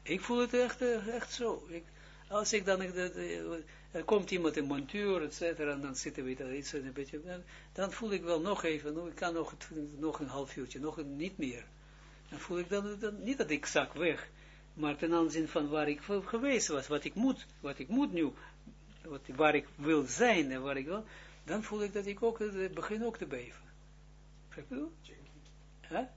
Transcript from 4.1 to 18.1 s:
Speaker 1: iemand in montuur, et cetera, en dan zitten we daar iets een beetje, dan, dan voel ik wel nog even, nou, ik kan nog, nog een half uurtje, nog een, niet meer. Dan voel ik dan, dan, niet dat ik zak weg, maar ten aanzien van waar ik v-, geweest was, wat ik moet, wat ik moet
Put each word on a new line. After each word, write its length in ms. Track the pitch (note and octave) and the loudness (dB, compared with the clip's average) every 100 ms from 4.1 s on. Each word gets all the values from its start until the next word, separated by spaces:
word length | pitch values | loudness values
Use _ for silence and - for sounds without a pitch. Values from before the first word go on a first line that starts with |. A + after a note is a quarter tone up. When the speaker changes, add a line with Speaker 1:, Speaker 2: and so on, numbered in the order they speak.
| G#3 F3+ | 4 4
Speaker 1:
iemand 260 | F#3 D#3+ D3+ | 2 4 2
in 80 | C#3 | 0
montuur, 580 | C#3+ C#3 G#3 G3+ F3+ | 0 -2 0 2 2
et 100 | D3+ | 0
cetera, 380 | - E3+ D#3+ D3 | 0 -2 0 0
en 100 | C#3+ | 0
dan 140 | C#3+ C3 | -4 -4
zitten 280 | D3+ C#3+ | -6 -4
we 120 | B2+ B2+ | -4 -4
daar 180 | C3 | -4
iets 200 | C#3 C#3 | -4 -4
een 200 | D3 C3 | -4 -4
beetje, 280 | C3+ C#3 D3+ F3 | -6 -6 -8 -8
dan, 180 | F3+ F3+ - - | -10 -12 -18 -12
dan 180 | - G3 | -2 -2
voel 200 | - A3+ | -2 0
ik 120 | F#3+ | 0
wel 180 | E3 E3 | 2 2
nog 220 | F3+ G3 | 4 2
even, 300 | E3 D#3 C#3+ | 2 0 -2
nou, 160 | D#3 F3 | -4 -6
ik 60 | - | -2
kan 180 | F3+ | 0
nog, 200 | E3+ C#3 - - D#3+ D3 C#3+ | 0 -2 -6 -8 -6 -6 -2
nog 220 | D#3 C#3+ | -2 -2
een 80 | C#3 | -4
half 280 | C#3 C3+ D3 | -4 -6 -6
uurtje, 240 | B2 C3 | -8 -4
nog 180 | D3+ D3+ | -4 -4
een, 180 | C#3+ C#3 | -6 -4
niet 220 | F3+ F#3 | -4 -2
meer. 280 | C3+ A#2+ - - - - - - - | -4 -4 -12 -20 -20 -20 -20 -20 -14
Dan 100 | - | -12
voel 200 | - F3+ | -4 -2
ik 100 | F3 | 0
dan, 300 | G3+ G3+ G3+ | 0 0 -2
dan, 240 | G#3+ G#3 | -4 -2
niet 140 | G3 C4+ | -2 0
dat 120 | E3 | 2
ik 160 | D3 - | 2 4
zak 280 | D#3+ C3+ | 2 2
weg, 360 | D3 E3+ C3+ - - - - - | 2 2 2 -6 -16 -20 -20 -16
maar 220 | - D3+ D3 | -2 -2 0
ten 180 | E3 | 4
aanzien 340 | E3+ D#3+ D#3 D#3 | 4 4 2 0
van 220 | E3+ D3 | 0 2
waar 200 | D3+ D3 | 2 2
ik 140 | D3 | 0
v-, 220 | - G3+ F#3+ | 0 -2 0
geweest 420 | A3+ C#4 A#3+ - | 0 2 2 2
was, 200 | C#3+ - | 0 0
wat 160 | D3 | -2
ik 100 | D3 | 0
moet, 320 | G3 C4 C4 - - | 2 4 2 -4 -10
wat 200 | C#3+ C#3 | -8 -6
ik 80 | C3+ | 0
moet 260 | A#3+ C#4+ | 2 4